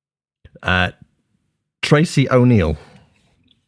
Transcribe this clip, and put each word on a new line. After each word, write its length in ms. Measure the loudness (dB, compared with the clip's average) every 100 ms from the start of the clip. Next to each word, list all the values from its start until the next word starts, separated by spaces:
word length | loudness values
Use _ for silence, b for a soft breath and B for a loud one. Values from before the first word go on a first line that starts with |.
| _ _ _ _ -20 -12
Uh, 280 | -4 -2 -4 -8 _ _ _ _ _ _ _ _
Tracy 480 | -2 0 0 -2 0
O'Neill. 480 | 2 2 2 0 -4 b b b b b _ _ _